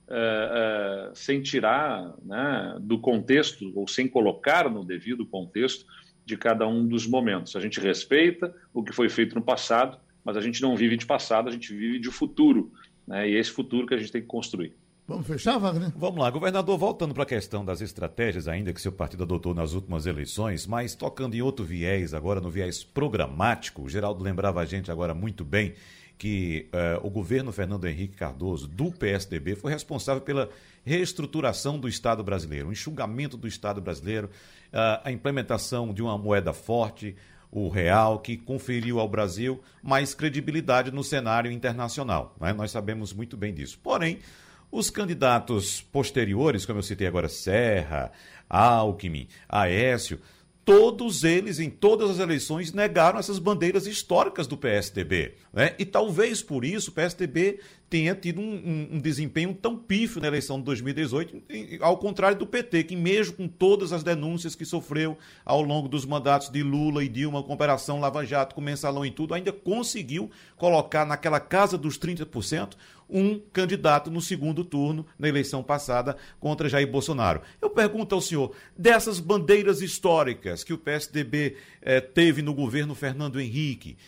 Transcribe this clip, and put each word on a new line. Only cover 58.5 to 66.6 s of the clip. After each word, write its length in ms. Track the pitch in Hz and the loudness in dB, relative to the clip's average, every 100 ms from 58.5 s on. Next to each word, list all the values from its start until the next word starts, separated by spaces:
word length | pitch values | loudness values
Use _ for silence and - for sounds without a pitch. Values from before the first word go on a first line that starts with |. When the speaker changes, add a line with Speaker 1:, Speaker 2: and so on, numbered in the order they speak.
Speaker 3:
um, 340 | 208 170 156 151 | -6 -4 -4 -4
um 60 | 156 | -4
desempenho 540 | 147 139 151 160 180 | -2 -2 -2 -2 -2
tão 240 | 190 233 233 | -2 -4 -4
pífio 420 | - 196 226 170 | -2 0 0 -2
na 100 | 151 | -2
eleição 300 | 143 139 135 | 0 -2 -4
de 60 | |
dois 160 | 127 117 | -4 -4
mil 120 | 131 | -2
e 20 | |
dezoito, 480 | 143 156 135 170 - - | -2 -2 -2 -4 -10 -14
em, 260 | 214 107 165 | -12 -12 0
ao 160 | 165 180 | 2 2
contrário 400 | 208 196 190 202 | 0 2 2 2
do 80 | 202 | 0
P 160 | 247 | -4
T, 220 | 240 165 | 0 0
que 120 | 165 180 | 0 -2
mesmo 400 | 170 208 208 - | 2 2 2 -4
com 100 | 180 | -10
todas 460 | - 185 202 175 | 2 6 6 2
as 100 | 170 | -2
denúncias 520 | 156 160 151 170 165 | -2 -2 -2 -4 -6
que 100 | - | -10
sofreu 540 | 147 170 - 147 156 156 - - | -6 -6 -4 -2 -2 -4 -14 -12
ao 160 | - 143 | 0 2
longo 280 | 147 151 135 | 2 0 -2
dos 180 | 143 131 | -4 -2
mandatos 420 | 147 135 139 139 | 0 4 4 2
de 140 | 135 | -2